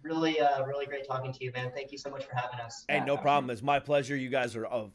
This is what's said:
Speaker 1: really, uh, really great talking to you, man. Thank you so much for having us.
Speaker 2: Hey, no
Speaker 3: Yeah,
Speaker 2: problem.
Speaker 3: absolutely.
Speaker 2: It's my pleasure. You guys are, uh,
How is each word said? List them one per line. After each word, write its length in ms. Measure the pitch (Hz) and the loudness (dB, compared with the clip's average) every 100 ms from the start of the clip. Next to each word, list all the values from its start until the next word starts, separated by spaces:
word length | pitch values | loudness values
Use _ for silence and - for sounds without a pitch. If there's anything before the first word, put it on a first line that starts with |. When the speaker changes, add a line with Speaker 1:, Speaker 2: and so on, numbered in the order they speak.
Speaker 1:
really, 380 | 156 160 160 151 | -4 0 2 4
uh, 240 | 143 139 | 4 4
really 220 | 131 143 139 | 0 -2 -4
great 200 | 143 135 | -6 -4
talking 280 | 131 131 | -4 -4
to 100 | 135 | -6
you, 80 | 127 | -6
man. 200 | 123 127 143 | -4 -6 -6
Thank 160 | 135 | -10
you 60 | 139 | -10
so 120 | 139 | -10
much 140 | 135 | -8
for 120 | - 131 | -6 -4
having 240 | 123 120 | -4 -4
us. 240 | 117 - - | -10 -8 -2
Speaker 2:
Hey, 120 | 147 | 0
no 140 | 135 143 | 2 2
Speaker 3:
Yeah, 60 | |
Speaker 2:
problem. 280 | 147 143 127 | 4 4 2
Speaker 3:
absolutely. 40 | |
Speaker 2:
It's 100 | 113 | -2
my 160 | 139 143 | 2 2
pleasure. 360 | 143 147 131 139 | 4 2 2 -2
You 140 | 131 | 0
guys 260 | 131 123 110 | 0 0 -2
are, 100 | 110 | -2
uh, 180 | 120 107 | -4 -4